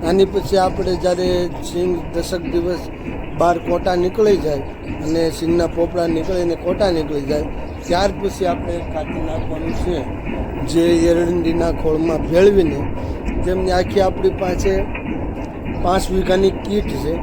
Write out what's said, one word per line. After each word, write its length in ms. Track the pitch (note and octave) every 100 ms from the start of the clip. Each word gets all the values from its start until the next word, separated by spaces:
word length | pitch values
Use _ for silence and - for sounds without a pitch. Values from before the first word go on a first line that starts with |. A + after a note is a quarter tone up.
| E3
આની 200 | F#3 F#3+
પછી 260 | G3 - F#3+
આપણે 300 | F#3 F3+ F#3 F3+
જ્યારે 260 | F3+ F3+ F3+ F3+ F3 - -
સિંગ 240 | F3 F3+ F3 D#3
દસક 280 | E3+ E3 F#3 -
દિવસ 300 | E3+ E3+ E3+ - - - - - -
બહાર 180 | E3 E3+ E3+
કોટા 280 | F3 F#3 F3+
નીકળી 360 | F3+ F#3 G#3+ F#3+
જાય 180 | D3 C#3+ C3+ - - D3+
અને 180 | D#3 E3 E3 -
સિંગના 360 | D#3+ E3+ E3 E3+
પોપડા 300 | E3+ F3 E3+
નીકળે 340 | D#3+ D#3+ F3+
અને 140 | F3 E3
કોટા 260 | E3+ F3+ G3+
નીકળી 380 | E3 D3 D3 C#3
જાય, 160 | D3+ D3+ - - - -
ત્યાર 240 | F3 G3+ G3
પછી 260 | G3+ - F#3
આપણે 280 | E3+ - E3+ D#3+
ખાતર 240 | D#3 D#3 - D#3+
નાખવાનું 460 | D#3 - A3 D#3+ -
છે, 140 | - E3 B2 - - - - - C3
જે 140 | D#3 E3+ E3+ E3+
એરંડીના 640 | E3+ E3+ F3 E3 E3 E3+ D#3+
ખોળમાં 380 | D#3+ D#3 D#3+ D#3 C3
ભેળવીને. 480 | E3 G3+ G3 D#3+ C#3 - - - - - -
તેમની 300 | F3+ F#3 F#3 F3+
આખી 260 | F3+ G3 F#3+
આપણી 320 | F#3 F#3+ F3+
પાસે 300 | F#3 F3 G3+ F#3+ F#3+ - - - - - - - - -
પાંચ 220 | F3 F#3 F#3+
વીઘાની 400 | F#3+ F#3 F#3 F#3+ F#3+
કીટ 260 | - G#3 G3+ -
છે 100 | D3+ E3+